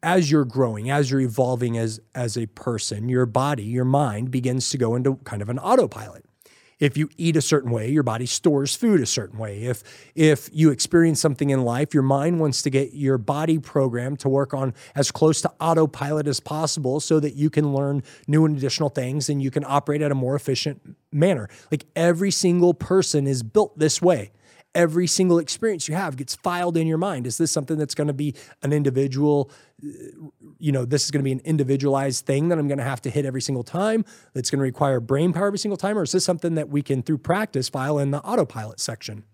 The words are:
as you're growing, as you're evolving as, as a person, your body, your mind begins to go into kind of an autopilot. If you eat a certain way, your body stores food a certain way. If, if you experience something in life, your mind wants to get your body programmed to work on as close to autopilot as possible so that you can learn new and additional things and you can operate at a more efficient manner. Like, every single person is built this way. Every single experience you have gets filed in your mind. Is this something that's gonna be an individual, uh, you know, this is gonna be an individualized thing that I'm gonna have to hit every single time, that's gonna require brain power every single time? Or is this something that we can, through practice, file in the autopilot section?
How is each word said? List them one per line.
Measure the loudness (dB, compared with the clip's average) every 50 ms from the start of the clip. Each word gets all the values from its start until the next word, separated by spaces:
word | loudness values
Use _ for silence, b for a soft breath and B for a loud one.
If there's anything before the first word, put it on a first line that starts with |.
as | 2 4 4 4 4 4
you're | 4 4 2
growing, | 2 2 0 0 0 0 -4 -4 0
as | 0 0 2 2
you're | 2 0
evolving | 0 0 2 0 0 0 2 0 -2 -2 -2 -2
as, | -2 -4 -4 -8 _ _ _
as | -6 -6 -4 -4
a | -4 -6
person, | -8 _ -8 -6 -4 -4 -4 -4 -6 -6 -6 -4 -2
your | 0 0 0
body, | 2 2 0 2 2 0 -2
your | -6 -4 -2 0 2
mind | 2 4 2 2 0 -2 -4 -6 -4
begins | -4 -2 -2 -2 -2 -2 -2 -4
to | -2
go | 0 0 0 0
into | 0 0 0 -2 -2
kind | -8 -10 -8 -8
of | -6 -6
an | -6 -6
autopilot. | 0 2 4 4 4 2 -2 -10 -14 -16 -18 -20 -20 _ _ _ b b b b b b b b
If | 0 0 2 0
you | -4 -4 _
eat | -2 -2 2 2
a | 2
certain | 2 2 2 0 2 0
way, | -4 -2 -2 0
your | 0 0
body | 0 0 -2 -4 -4
stores | -4 -6 0 2 2 2 2 0 -2 -4
food | 0 2 4 4 4
a | 2
certain | 2 -2 -4 -6 -8 -10 -10
way. | -10 -10 -8 -8
If, | -4 -4 -4 -6 B B B B B B B
if | 4 6 6 6 4 0 -10
you | 0 4 4 4
experience | 4 4 -2 2 4 6 6 6 4 2
something | 0 0 0 2 0 2
in | 2 2
life, | 2 0 0 0 -2 0 2
your | 2
mind | 4 4 2 2 2 0 0 2
wants | 0 0 0 -2
to | -2 0
get | 0 0 0 0
your | -4 -4 0 0 0
body | 0 0 -4 -4 -2 0 0 0 0
programmed | -2 -2 0 0 0 0 0 -4 -6 -6 -8 -4
to | -2 0
work | 2 2 0 -2
on | -2 -4 -4 -4 -4 B B B B
as | -2 -2 -2
close | 2 4 4 4 4 2
to | -2 -6 -6 _
autopilot | 0 2 4 4 2 2 0 -6 -6 -4 -2 -2 -2 -2
as | -4 -4
possible | _ -6 -6 -4 -4 -4 -4 -2 -2 -2 -2 -2
so | 0 2 2 2
that | 2 0 -2
you | 0 0 2
can | 2 2 0 2
learn | 0 0 0 0 -2 -2 B B B B B 2
new | 4 4 4
and | 4 2 0
additional | -2 -2 -2 0 -2 -2
things | -2 -4 -4 -2 -4 -4 -2 -2
and | -2 0
you | -2 0
can | -2 -2 -2
operate | 0 0 0 0 0 -2 0
at | 0 0
a | 0
more | 0 0 0 -2
efficient | -2 -2 -2 -2 -2 -2 -6 -6 -8 _ -20 -20 _ _ _
manner. | 0 2 4 4 4 0 -2 B B B B B
Like, | -4 -4 -6 _ _
every | 2 2 2 4 2 0 0
single | 0 2 2 2 4 6 4 4 4
person | 2 -2 2 2 2 2 2 0 0 0
is | 0 -2 -2
built | -4 0 _ 2 0 0 _ 0
this | 0 0 2 2
way. | 4 2 2 2 -2 -10 b b b b b b b b _
Every | 2 2 2 2 0 0
single | 0 2 2 4 4 4 4
experience | 2 -2 -6 -2 -2 -2 -2 -2 -4 -4
you | -4
have | -4 -4 -6 -6 -8
gets | -8 -10 -10
filed | -6 -4 -4 -2 -2 -2 0 0
in | 0 0
your | 2 0 0
mind. | 0 -2 -2 -4 -6
Is | -6 -2 -2
this | -2 0
something | 0 -4 -2 -2 -2 -4
that's | -2 -4 -2
gonna | -2 -2 -2
be | -2 -2 -4 -6 -6 B B B B B
an | -2 0 0
individual, | 2 2 2 2 2 0 0 0 0 2 4 4 2 0 -2 b b b b b _
uh, | -16 -16 -16 -16 -18 -20 -18 -20 -20 -20 _ _ -20 -20 -18 _
you | -2 0
know, | 0 0 0
this | 0 0 0 0
is | 0
gonna | -2 -2
be | 0 0
an | -2 -4 -2
individualized | -2 0 0 2 0 0 0 2 0 0 0 0 -2 -4 -4 -2
thing | -2 0 0 2 2
that | 0 0
I'm | 0 -2
gonna | -2 -4
have | -4 -4 -6 -6
to | -8 -4
hit | -2 -2 -2
every | -2 -4 -6
single | -4 -4 -4 -4
time, | -6 -6 -4 -2 -2 0 0 0 -2 B B B B B B
that's | -6 -4 -2
gonna | -2 0
require | 0 -2 0 0 0 2 2 0
brain | 0 0 0 2 2 0
power | 0 0 -2
every | -2 -2 -2
single | -4 -4 -4 -4
time? | -2 -2 -2 -2
Or |
is | -2 0
this | 0 0 0
something | 0 -2 -2 -2 -2 -2
that | -2 -4 -2
we | -2 -4
can, | -2 0 -2 -2
through | 0 -2 -4 -4
practice, | 0 0 0 0 0 -4 -4 -4 -4 -4
file | -4 -4 -2 -2 0 0
in | 0 0
the | -2 -4
autopilot | -4 -2 0 0 0 -2 -4 -12 -12 -12 -10 -8
section? | -8 -8 -8 -10 -12 -14 -14 -14 -18 _